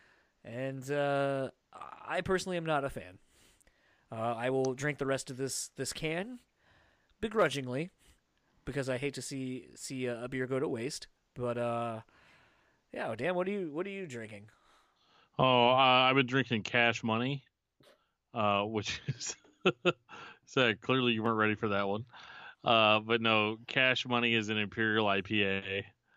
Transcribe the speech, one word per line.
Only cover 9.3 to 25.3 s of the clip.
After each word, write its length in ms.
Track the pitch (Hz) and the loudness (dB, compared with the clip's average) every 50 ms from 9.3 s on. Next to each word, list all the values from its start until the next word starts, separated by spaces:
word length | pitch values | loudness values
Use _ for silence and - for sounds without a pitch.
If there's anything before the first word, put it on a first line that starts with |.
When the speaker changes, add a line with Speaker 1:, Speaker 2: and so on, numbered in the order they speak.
| 139 135 131 127 127 123 80 65 58 | -8 -8 -6 -6 -8 -10 -12 -16 -18
Speaker 1:
see 320 | - - - 139 127 127 | -16 -12 -10 -6 -4 -4
a, 180 | 123 120 113 120 | -4 -4 -6 -8
a 40 | 123 | -6
beer 180 | 131 131 127 | -6 -4 -4
go 140 | 120 135 131 | -2 -2 -2
to 80 | 147 165 | -2 -2
waste. 380 | 143 113 117 147 - - - - _ _ _ _ _ | -2 -4 -4 -6 -6 -10 -12 -16 _ _ _ _ _
But, 220 | 131 123 120 117 | -6 -4 -4 -2
uh, 440 | 120 120 120 117 117 117 117 113 110 - _ _ _ _ _ _ _ _ _ _ _ _ _ _ _ _ _ | -2 -2 -2 -2 -2 -4 -4 -6 -10 -12 _ _ _ _ _ _ _ _ _ _ _ _ _ _ _ _ _
yeah, 220 | - - - 143 113 | -10 -8 -6 -6 -6
Dan, 200 | 107 127 170 185 | -4 -4 -2 -2
what 140 | 180 180 190 | -2 -2 -2
are 40 | |
you, 180 | 208 202 180 156 | -4 -4 -6 -6
what 140 | 139 156 190 | -6 -6 -8
are 40 | 202 | -6
you 160 | 196 196 190 | -8 -10 -10
drinking? 440 | 156 123 117 110 107 110 101 104 110 _ _ _ _ _ _ _ _ _ _ _ _ _ _ _ _ _ - | -10 -12 -12 -12 -14 -14 -18 -18 -20 _ _ _ _ _ _ _ _ _ _ _ _ _ _ _ _ _ 2
Speaker 2:
Oh, 320 | 139 131 127 123 120 123 | 4 6 6 8 8 8
uh, 40 | 127 | 8
I've 400 | 131 135 127 127 127 131 131 131 | 8 8 8 8 8 8 6 6
been 100 | 139 131 | 4 4
drinking 360 | 117 127 135 123 - 120 107 | 4 2 0 2 2 0 -2
Cash 400 | 92 - - 120 117 120 113 - | 0 0 2 4 4 4 2 2
Money, 400 | - 113 110 113 123 131 143 135 - _ _ _ _ _ _ _ - - _ _ _ _ _ _ _ _ - | 0 0 0 0 0 -2 -4 -6 -8 _ _ _ _ _ _ _ -20 -20 _ _ _ _ _ _ _ _ -4
uh, 300 | 120 107 104 101 101 104 | 0 2 2 2 2 0
which 360 | 110 110 107 104 - - - - | -2 -2 -4 -4 -4 -6 -6 -6
<laughs> 40 | - | -8
is, 260 | - - - - - - _ _ _ _ - 185 - _ - 180 - - _ _ - - - - - _ _ | -8 -6 -8 -10 -10 -12 _ _ _ _ 0 0 0 _ 0 -2 -2 -2 _ _ -20 -18 -18 -20 -20 _ _
so 300 | - - 139 127 117 107 | -2 2 4 4 4 2
clearly 380 | - - - 127 131 123 123 | 2 0 0 2 2 4 2
you 100 | 117 110 | 2 2
weren't 160 | 110 113 113 110 | 2 2 2 4
ready 160 | 107 107 107 | 4 2 2
for 140 | 101 117 107 | 0 0 0
that 200 | 101 98 101 98 | 0 0 0 -2
one. 160 | 101 110 123 - - - - - - - - - - _ | -4 -4 -6 -10 -16 -20 -20 -20 -20 -20 -20 -20 -20 _
Uh, 380 | - - 117 113 110 107 107 107 | 0 4 4 6 6 6 6 4
but 220 | 107 110 117 113 | 4 2 0 2
no, 340 | 113 113 110 107 107 107 110 110 120 | 2 4 4 4 2 2 -2 -6 -10
Cash 380 | - - 139 131 127 127 - - | -4 0 2 2 2 2 0 0
Money 300 | 123 123 120 120 117 117 | 0 0 0 2 2 2
is 160 | 113 104 107 | 2 0 0
an 80 | 110 107 | -2 -2
Imperial 500 | 104 98 - 117 110 110 107 110 107 101 | -2 -2 -2 -2 0 2 2 2 2 2
I 140 | 98 101 | 2 0
P 200 | 90 - | 0 0